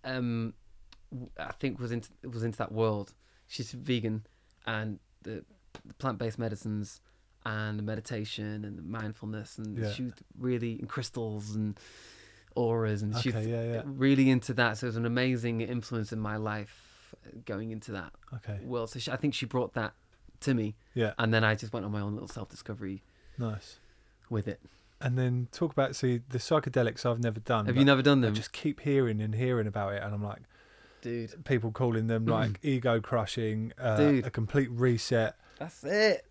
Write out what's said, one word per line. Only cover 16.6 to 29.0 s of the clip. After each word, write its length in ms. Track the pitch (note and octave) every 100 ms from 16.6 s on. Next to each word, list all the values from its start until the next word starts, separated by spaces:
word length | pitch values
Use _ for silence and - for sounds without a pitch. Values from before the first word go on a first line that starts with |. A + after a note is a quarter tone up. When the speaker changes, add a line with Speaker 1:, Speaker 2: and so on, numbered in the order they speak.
| G#2 - - - - - -
Speaker 1:
uh, 40 | - A#2+
going 260 | G2+ A2+
into 200 | A2 -
that 220 | G2 E2 - - B2
Speaker 2:
Okay. 240 | - G2+
Speaker 1:
world. 280 | B2+ B2 A2+
So 80 | A#2+
she, 120 | A2+
I 60 | C3
think 160 | D3
she 120 | - A2+
brought 280 | C3 A#2+
that 200 | - G#2+ _ _ _ - -
to 120 | -
me. 220 | B2 G#2+ G#2+ _
Speaker 2:
Yeah. 200 | B2+ A2 -
Speaker 1:
And 140 | A#2
then 100 | A2+
I 100 | A2 G#2+
just 180 | A2
went 120 | A#2 G2+
on 60 |
my 80 | G#2
own 120 | G2+
little 140 | G#2 G#2
self-discovery 720 | - G2+ - - G#2+ G2 G2 _ _ - -
Speaker 2:
Nice. 420 | A#2+ G#2 - - - - _ _ -
Speaker 1:
with 180 | A2+ G#2
it. 140 | - - _ _ _
Speaker 2:
And 160 | C3+ B2+
then 320 | B2+ B2 B2
talk 220 | - E3
about, 240 | C#3+ C3+ B2+
see, 240 | B2+ A#2+ A#2
the 80 | B2
psychedelics 680 | - D#3 C#3+ B2+ A#2 A2 B2
I've 140 | A#2
never 220 | A#2+ G#2+
done, 240 | - A#2 G#2+
Speaker 1:
Have 100 | C3
you 60 |
Speaker 2:
but 40 | C#3
Speaker 1:
never 140 | C3+
done 180 | C3+ C#3
Speaker 2:
I 40 | A#2
Speaker 1:
them? 80 | G#2
Speaker 2:
just 180 | -
keep 260 | - D3+ C#3+
hearing 400 | D3 C#3